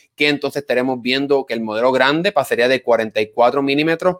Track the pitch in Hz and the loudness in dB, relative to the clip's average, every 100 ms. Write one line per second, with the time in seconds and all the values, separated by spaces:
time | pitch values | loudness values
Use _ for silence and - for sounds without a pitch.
0 | _ _ 147 147 139 143 139 123 127 131 | _ _ -2 0 -4 -6 -2 -2 0 -4
1 | 117 131 139 139 131 117 113 107 123 131 | -2 -2 0 0 0 -6 -4 0 0 2
2 | 131 151 185 170 135 113 120 131 - 113 | 2 2 0 -2 -2 0 2 0 2 0
3 | 110 107 107 - 120 135 139 143 156 165 | 0 -4 -6 2 2 2 -2 0 0 0
4 | 185 180 | -2 -2